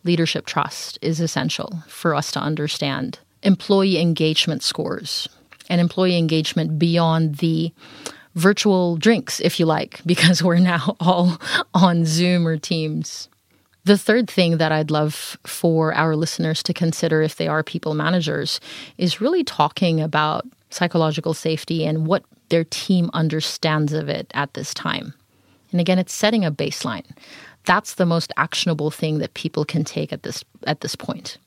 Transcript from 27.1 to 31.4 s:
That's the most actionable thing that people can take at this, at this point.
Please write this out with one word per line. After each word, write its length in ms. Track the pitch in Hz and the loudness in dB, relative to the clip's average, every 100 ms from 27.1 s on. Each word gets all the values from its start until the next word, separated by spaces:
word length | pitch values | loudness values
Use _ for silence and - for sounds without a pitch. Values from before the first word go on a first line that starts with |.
| - - - - _ | -20 -20 -20 -20 _
That's 300 | - 185 - | 0 0 0
the 100 | - | 0
most 260 | 175 170 - - | 2 2 -2 -4
actionable 540 | 151 - 180 156 147 | -4 -2 -2 -2 -2
thing 280 | - 160 156 | -2 -4 -2
that 140 | - | -4
people 320 | - 147 - | -6 -6 -4
can 180 | 151 160 | -2 -2
take 280 | - 156 151 | -2 -4 -6
at 120 | - | -8
this, 200 | - - - _ - | -10 -12 -14 _ -4
at 140 | 151 | -4
this 140 | 170 | -6
point. 420 | - - - - - | -8 -10 -10 -12 -18